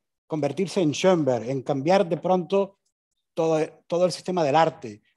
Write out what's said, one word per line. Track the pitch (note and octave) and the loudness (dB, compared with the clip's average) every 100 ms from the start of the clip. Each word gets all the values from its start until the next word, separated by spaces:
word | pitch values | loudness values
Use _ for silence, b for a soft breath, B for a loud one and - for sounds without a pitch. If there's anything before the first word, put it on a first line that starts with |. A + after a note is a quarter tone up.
| _ _ - | _ _ -10
convertirse | D#3 C#3+ C3+ F#3+ G3+ | -4 -4 -2 -4 0
en | D#3 | 0
Schoenberg, | C3+ F#3+ F3 C3+ A#2+ A2+ | 2 2 2 2 -2 -2
en | C3+ | -6
cambiar | A#2+ C3+ C#3+ G3 F3 | -4 -2 2 2 2
de | E3 | -2
pronto | F3+ F#3 D#3+ G3 F#3+ _ _ _ _ _ _ | 0 0 0 -2 -2 _ _ _ _ _ _
todo, | - D#3+ D#3+ D#3 - - | -4 0 0 -2 -8 -6
todo | F3 | 0
el | F3+ | 0
sistema | - - F3+ | 0 -4 0
del | D3 | 2
arte, | D3+ D#3+ - A#2 G#2 _ | 4 2 0 -14 -16 _